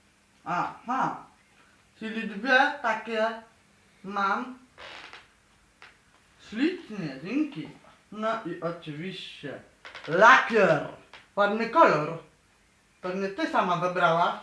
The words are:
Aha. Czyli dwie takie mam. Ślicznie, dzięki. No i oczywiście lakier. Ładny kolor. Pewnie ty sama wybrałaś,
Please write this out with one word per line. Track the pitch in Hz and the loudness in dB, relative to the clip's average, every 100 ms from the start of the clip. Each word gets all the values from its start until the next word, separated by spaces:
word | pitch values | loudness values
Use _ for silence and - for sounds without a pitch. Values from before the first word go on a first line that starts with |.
| _ _ _ _ | _ _ _ _
Aha. | - 175 160 - - 262 233 - - _ _ _ _ _ _ - | -8 -4 -4 -8 -6 -2 -2 -4 -14 _ _ _ _ _ _ -14
Czyli | 220 220 - | -8 -6 -6
dwie | 190 247 262 285 - | -6 2 4 4 0
takie | 233 214 - 220 226 226 - _ _ _ _ _ | -2 -4 -4 -2 -2 -2 -14 _ _ _ _ _
mam. | 185 202 196 220 254 - - - - - - - - _ _ _ _ _ - _ _ _ _ _ - | -10 -2 0 -2 -4 -14 -20 -20 -18 -18 -18 -20 -20 _ _ _ _ _ -20 _ _ _ _ _ -12
Ślicznie, | 214 302 370 - 208 160 135 | -2 0 0 -10 -10 -8 -8
dzięki. | 175 262 311 160 143 - - - - | -6 -2 -2 -6 -12 -14 -20 -20 -18
No | 208 220 226 | -6 -4 -4
i | 170 170 | -6 -8
oczywiście | 165 170 - 147 185 170 - - 139 117 - _ - - - | -8 -8 -12 -10 -10 -12 -14 -14 -12 -12 -16 _ -20 -16 -2
lakier. | 165 220 262 - 220 180 151 - - - - - - | 6 8 8 6 4 4 4 0 -12 -20 -20 -10 0
Ładny | 202 214 226 | 0 2 2
kolor. | 320 277 156 151 165 - _ _ _ _ _ _ _ | 6 6 6 -2 -6 -12 _ _ _ _ _ _ _
Pewnie | 180 185 196 | -6 -4 -4
ty | 247 320 | -4 -2
sama | 254 190 175 | 0 0 0
wybrałaś, | 180 180 170 165 175 - | -2 2 2 4 2 -2